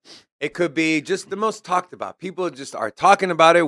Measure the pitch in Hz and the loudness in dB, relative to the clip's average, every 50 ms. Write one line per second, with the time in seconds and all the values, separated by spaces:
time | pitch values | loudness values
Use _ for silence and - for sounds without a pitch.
0 | _ - - - _ _ _ - 143 147 - - 175 165 135 156 160 160 160 156 | _ -20 -20 -20 _ _ _ -8 -8 -6 -4 -2 -4 -2 0 -2 0 0 0 -2
1 | 139 - 190 185 - - 196 196 214 220 208 - - - 180 180 - - - - | -2 -4 -6 -6 -6 -8 -8 -4 -4 -4 -4 -6 -8 -4 -4 -4 -4 -6 -12 -12
2 | 110 98 92 _ - 185 180 151 185 175 147 127 139 - - - 113 107 - - | -12 -12 -12 _ -14 -12 -8 -6 -6 -6 -6 -8 -14 -12 -10 -6 -6 -6 -4 0
3 | 156 180 202 190 190 185 170 156 160 160 170 175 170 | 4 4 4 4 2 -2 2 4 6 6 6 6 4